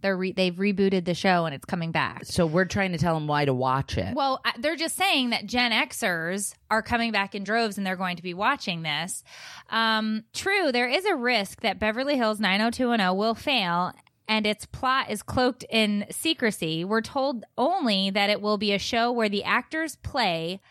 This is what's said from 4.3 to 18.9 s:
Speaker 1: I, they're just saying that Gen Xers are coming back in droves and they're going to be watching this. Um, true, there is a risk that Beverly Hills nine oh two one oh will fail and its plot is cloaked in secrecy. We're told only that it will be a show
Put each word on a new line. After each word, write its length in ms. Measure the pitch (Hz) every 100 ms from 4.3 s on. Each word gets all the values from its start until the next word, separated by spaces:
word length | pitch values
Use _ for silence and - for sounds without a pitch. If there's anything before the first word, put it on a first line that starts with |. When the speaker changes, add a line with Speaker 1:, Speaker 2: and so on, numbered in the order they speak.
| 262
Speaker 1:
I, 100 | 233 233
they're 160 | 285
just 220 | 330 320 -
saying 340 | 381 302 247
that 160 | 214 202
Gen 240 | 247 240
Xers 840 | 220 302 - 214 170 165 196 202 - -
are 100 | 220
coming 300 | - 233 233
back 240 | 208 196 208
in 80 |
droves 340 | 196 226 220 202
and 80 | 190
they're 80 |
going 220 | 185 185 175
to 60 |
be 120 | 180
watching 480 | 175 226 285 - 170
this. 400 | 160 147 185 - - - - - -
Um, 540 | 226 226 220 220 220 -
true, 380 | - 392 403 320
there 160 | 240 240
is 160 | 302
a 100 | 392
risk 460 | 302 240 233 196 -
that 180 | 220 185
Beverly 380 | 214 220 277 277
Hills 240 | 220 208
nine 200 | 196 196
oh 100 | 226
two 160 | 233 247
one 120 | 233
oh 140 | 185
will 200 | 190 220 220
fail 560 | 302 262 180 170 180 - _ _ -
and 180 | 220
its 220 | 208 208 -
plot 420 | - 262 262 220
is 140 | 208
cloaked 420 | - 269 247 240 -
in 340 | 226 214 208 208
secrecy. 760 | - 320 320 226 - 160 160
We're 160 | 185 220
told 440 | 220 277 269 240 - -
only 540 | 277 381 254 196 196
that 180 | 202 202
it 120 | 196
will 160 | 208 208
be 140 | 208
a 60 | 202
show 320 | -